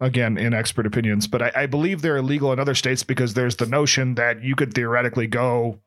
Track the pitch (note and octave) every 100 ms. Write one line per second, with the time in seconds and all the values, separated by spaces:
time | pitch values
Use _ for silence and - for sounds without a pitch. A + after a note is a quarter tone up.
0 | C3 B2+ A#2+ F#2+ A#2 A2+ A2+ - G#2+ A2+
1 | A2 G#2 G#2 B2 A#2+ C3 C#3 C#3+ E3+ F#3
2 | D#3+ C#3+ C3 C#3+ C#3 B2+ C#3 C3 B2+ C3
3 | - C3 B2 G#2+ B2 - A#2 C#3 D3 C#3
4 | B2+ A#2+ A#2+ A2+ B2+ C3+ C#3 A2+ A#2+ A#2+
5 | B2 A#2+ A2 A#2+ B2+ A#2+ A#2 G#2